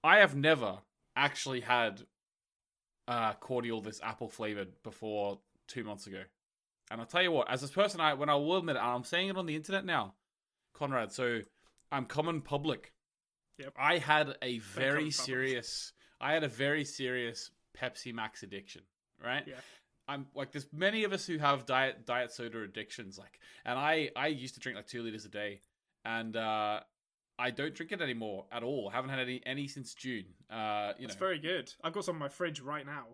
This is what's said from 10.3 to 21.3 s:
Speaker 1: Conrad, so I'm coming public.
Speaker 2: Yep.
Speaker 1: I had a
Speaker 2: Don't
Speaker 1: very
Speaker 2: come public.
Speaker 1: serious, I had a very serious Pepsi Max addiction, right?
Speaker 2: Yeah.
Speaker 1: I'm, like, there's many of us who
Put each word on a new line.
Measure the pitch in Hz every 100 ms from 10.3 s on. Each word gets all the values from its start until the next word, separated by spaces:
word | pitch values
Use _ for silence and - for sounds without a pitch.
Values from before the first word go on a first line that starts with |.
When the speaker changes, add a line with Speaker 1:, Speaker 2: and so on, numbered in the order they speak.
| _ _ _ _ -
Speaker 1:
Conrad, | 143 131 107
so | - 123 113 - _ _ _ _
I'm | 143 120
coming | 143 160 165
public. | - 143 151 123 - _ _ _ _ _ _ -
Speaker 2:
Yep. | 135 -
Speaker 1:
I | 143 175
had | 135 151 143 -
a | 127 120
Speaker 2:
Don't |
Speaker 1:
very | 101 - 135
Speaker 2:
come | 147
public. | 156
Speaker 1:
serious, | 143 131 127 131 123 - - - _ _ _
I | 131
had | 160
a | 147
very | 113 139 151
serious | 143 - 131 127 120 117 - _ _ -
Pepsi | 127 - 127
Max | 117 107 -
addiction, | 98 98 98 - 90 _ _ _
right? | 117 135 147
Speaker 2:
Yeah. | 127 - - _ _ -
Speaker 1:
I'm, | 139 135 143
like, | 139
there's | 147 139
many | 147 190 220 208
of |
us | 190
who | 190